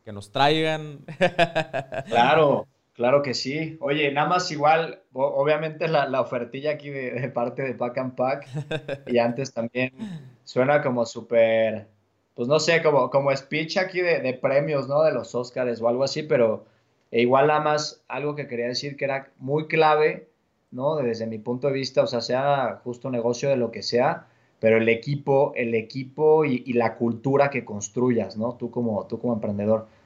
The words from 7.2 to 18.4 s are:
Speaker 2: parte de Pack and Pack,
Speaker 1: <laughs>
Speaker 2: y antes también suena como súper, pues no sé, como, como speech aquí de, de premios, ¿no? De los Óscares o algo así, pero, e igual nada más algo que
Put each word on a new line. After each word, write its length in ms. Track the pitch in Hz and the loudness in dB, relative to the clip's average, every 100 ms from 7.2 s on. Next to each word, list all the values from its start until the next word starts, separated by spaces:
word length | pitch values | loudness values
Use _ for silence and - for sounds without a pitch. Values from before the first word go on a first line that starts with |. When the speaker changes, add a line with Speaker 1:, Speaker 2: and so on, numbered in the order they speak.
| 127 | -6
Speaker 2:
parte 320 | 120 120 123 | -4 -4 -4
de 100 | 135 | -6
Pack 220 | 113 120 131 | -4 -6 -4
and 160 | 127 | -6
Pack, 320 | 127 127 120 - 135 147 156 | -4 -2 -2 -6 -12 -8 -8
Speaker 1:
<laughs> 280 | - 135 - | -8 -12 -2
Speaker 2:
y 100 | 120 | 2
antes 360 | 117 120 131 | 2 0 -6
también 380 | - 117 123 127 - 214 165 131 - | -6 -6 -4 -4 -6 -12 -12 -16 -20
suena 380 | - 127 131 147 | -6 0 4 4
como 240 | 147 123 117 | 2 -2 -2
súper, 800 | 120 107 117 113 113 110 107 - _ _ _ _ | -6 0 4 4 4 2 -2 -10 _ _ _ _
pues 120 | - 120 | -6 0
no 100 | 156 | 2
sé, 220 | 156 165 | 4 2
como, 260 | 160 139 123 | 4 4 2
como 240 | 139 139 | 2 2
speech 440 | 131 - 151 160 196 | 0 -2 -6 -2 -2
aquí 220 | 185 175 | -2 -2
de, 180 | 175 151 | 0 0
de 140 | 127 | 0
premios, 520 | 127 131 139 156 147 127 | -2 0 0 0 -2 -2
¿no? 140 | 143 | 2
De 100 | 160 | 2
los 220 | 131 110 | 2 -4
Óscares 460 | 120 123 - 123 113 | -6 -6 -4 -4 -2
o 80 | 117 | 0
algo 160 | 123 | 0
así, 180 | 135 156 | 0 -2
pero, 440 | 151 143 117 104 - _ _ _ _ | 0 2 2 0 -8 _ _ _ _
e 120 | 117 | 0
igual 240 | 123 131 147 | 4 4 4
nada 140 | 151 | 2
más 440 | 151 151 147 - - | 2 -2 -4 -10 -12
algo 260 | 127 147 | -8 -6
que 120 | 147 | -6